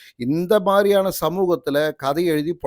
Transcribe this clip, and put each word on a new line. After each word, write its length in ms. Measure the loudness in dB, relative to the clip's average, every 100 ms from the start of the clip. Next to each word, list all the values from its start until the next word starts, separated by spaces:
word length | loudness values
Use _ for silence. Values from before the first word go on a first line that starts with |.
| -20 -8
இந்த 440 | -2 -2 2 0
மாதிரியான 500 | 2 2 4 2 0 -2
சமூகத்துல 720 | -4 0 0 0 -2 -2 -2 -2
கதை 300 | -4 0 0
எழுதி 320 | 0 -2 -4